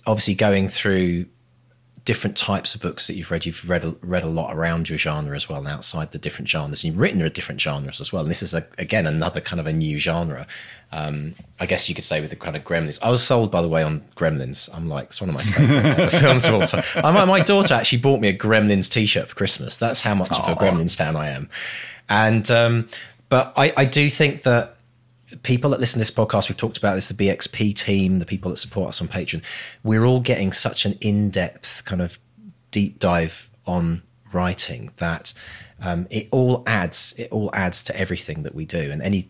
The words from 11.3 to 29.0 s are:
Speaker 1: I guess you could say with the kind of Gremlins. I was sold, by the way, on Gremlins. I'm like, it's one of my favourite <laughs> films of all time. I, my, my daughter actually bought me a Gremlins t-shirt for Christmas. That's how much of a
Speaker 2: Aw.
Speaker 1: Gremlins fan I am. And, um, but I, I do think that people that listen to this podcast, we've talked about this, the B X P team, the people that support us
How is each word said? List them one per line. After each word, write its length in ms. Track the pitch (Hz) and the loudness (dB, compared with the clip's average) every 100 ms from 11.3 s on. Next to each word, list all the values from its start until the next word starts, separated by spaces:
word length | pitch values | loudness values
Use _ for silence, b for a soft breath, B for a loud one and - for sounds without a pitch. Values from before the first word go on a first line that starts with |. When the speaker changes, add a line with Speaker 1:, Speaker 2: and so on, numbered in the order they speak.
| - - - | -12 -20 -8
Speaker 1:
I 60 | - | -2
guess 220 | 90 - | 0 -2
you 60 | |
could 80 | 80 | -4
say 200 | - 78 | -2 -2
with 80 | 76 | -4
the 60 | - | -8
kind 200 | 85 76 | -8 -8
of 80 | |
Gremlins. 340 | - 85 78 71 | -4 -2 -2 -2
I 80 | 117 | 2
was 120 | 123 | 2
sold, 300 | - 123 107 | 4 2 2
by 80 | 90 | 2
the 80 | 85 | 2
way, 140 | 80 | 2
on 200 | 78 76 - - | 0 -2 -8 -2
Gremlins. 540 | 82 73 64 67 - | 0 0 -4 -8 -8
I'm 140 | 82 82 | -8 -6
like, 200 | 71 - | -6 -8
it's 120 | - | -6
one 80 | 92 | -4
of 80 | 69 | -2
my 60 | |
favourite 680 | 104 113 131 143 151 - 180 | 0 4 6 6 4 4 4
<laughs> 80 | 170 | 6
films 260 | 143 127 165 | 6 6 6
of 80 | |
all 120 | 175 151 | 4 2
time. 160 | - - 175 | 0 -2 0
I, 140 | 147 | 4
my, 140 | 190 185 | 6 6
my 140 | 190 | 6
daughter 340 | 175 202 190 | 6 4 6
actually 240 | 123 113 123 | 4 2 2
bought 220 | 139 135 | 4 4
me 80 | 107 | 4
a 80 | 95 | 2
Gremlins 540 | 110 110 104 98 90 | 4 6 6 4 2
t-shirt 380 | 117 107 95 - | 2 2 0 -2
for 80 | - | -2
Christmas. 400 | 98 - - - | -2 -2 -4 -2
That's 240 | 117 120 | -2 0
how 140 | 110 | 0
much 180 | 101 92 | 0 0
of 160 | - - | 0 0
a 40 | |
Speaker 2:
Aw. 20 | 82 | 2
Speaker 1:
Gremlins 400 | 98 87 85 - | 2 4 0 0
fan 200 | 78 78 | -2 -2
I 120 | 76 | -4
am. 220 | 67 71 B B B B B - | -6 -10 B B B B B 0
And, 420 | 104 110 113 107 | 2 4 4 4
um, 380 | 117 117 117 113 B B B _ | 4 4 2 -2 B B B _
but 240 | 127 131 - | 2 2 2
I, 160 | 143 - | 2 4
I 80 | |
do 260 | 135 151 143 | 2 4 2
think 320 | - 147 139 | 4 2 2
that 340 | 131 117 - - _ _ _ _ _ - | 2 2 2 -8 _ _ _ _ _ -10
people 260 | - 123 143 | -2 0 2
that 80 | 131 | 2
listen 160 | 120 | 0
to 40 | 117 | 0
this 100 | 107 | 0
podcast, 380 | - 107 104 - | 2 2 2 0
we've 100 | - | -2
talked 180 | 107 - | -6 -2
about 200 | 101 95 | 0 0
this, 100 | - | -2
the 80 | |
B 160 | 95 98 | 0 0
X 160 | 95 - | 0 -4
P 260 | - 107 | -2 -2
team, 460 | 101 - 98 92 92 | 0 0 2 2 2
the 80 | 82 | 0
people 240 | 95 92 | -4 -4
that 60 | - | -6
support 320 | - 101 90 | -6 -4 -4
us 120 | - | -4